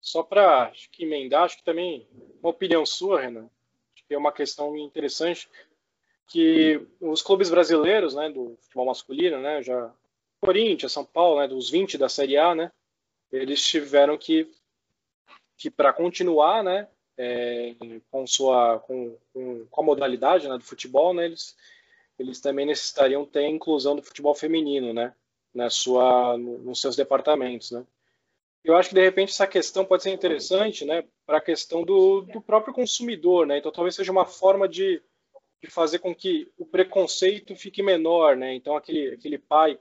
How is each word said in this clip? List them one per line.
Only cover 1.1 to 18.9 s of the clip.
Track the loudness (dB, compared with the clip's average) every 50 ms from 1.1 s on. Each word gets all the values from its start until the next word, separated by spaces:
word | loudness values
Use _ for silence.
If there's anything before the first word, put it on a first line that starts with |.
| -6 -6 -4 0 2 2 2
acho | 2 -2 _
que | _
também | -6 -4 -4 -4 -6 -8 -10 -14 _ _ -20 -20 _ _ _
uma | -6 -6
opinião | -4 -4 -2 0 0 0 0
sua, | 0 -4 -6 -4 -2 0 0
Renan, | -2 -4 -10 -12 -18 -20 _ _ _ _ _ _ _ _ _
acho | _ _
que | _ -6
é | -2
uma | -2 -2 -2
questão | -2 -6 -6 -6 -8 -8 -8 -8
interessante, | -10 -12 -12 _ -8 -8 -8 -6 -4 -4 -4 -4 -6 -10 _ _ -20 -20 _ _ _ _ _ _ _ _ _ _ _ _ _
que | -2 2 4 4 4 4 4 4 2 0 -4 -12 _ _
os | -8 -6 -4 -4
clubes | 0 0 2 2 2 2
brasileiros, | 4 4 4 4 4 2 4 4 2 2 2 0 -4
né, | -4 -6 -6
do | -6 -8 -12 -12 -12 _ _
futebol | _ _ -4 -4
masculino, | -4 -4 -6 -8 _ -6 -2 -2 0 -2 -2
né, | -6 -6 -6 -6 -6
já | -4 -4 -4 -6 -8 -14 _ _ _ _ _ _ _ _ _
Corinthians, | 0 2 2 2 2 0 -2 -4 -4 -8 -8
São | -10 -10
Paulo, | _ _ 2 4 4 4 4
né, | 0 -2
dos | -4 -6 -8 -4
vinte | -2 -2 -2 -2 -2 -2
da | -2 -2
Série | 0 -2 -2 0 2
A, | 4 4 4 2
né, | 0 -4 -8 _ _ _ _ _ _ _ _ _ _ _ _ -8
eles | -8 -6 -4 -4 -2 -2
tiveram | -2 -2 -2 -4 2 4 4 4 4 2
que, | -2 -2 0 0 0 0 -2 _ _ _ _ _ _ _ _ _ _ _ _ _ _ _ _ -20 -20 _ _ _
que | _ -14 -14
pra | _ _ 2 4 4
continuar, | 2 -2 -4 -2 -2 0 2 4 4 4 4 4 2 0
né, | 0 -2 -2 -4 -6 _ _ _ _ _
é, | -10 -6 -6 -4 -4 -4 -6 -6 -6 -8 -10 -10 _ -18 -18 -18 -20 _ _
com | -8 -8 -6
sua, | -6 -6 -2 0 2 4 4 4 4 2 0
com, | -4 -8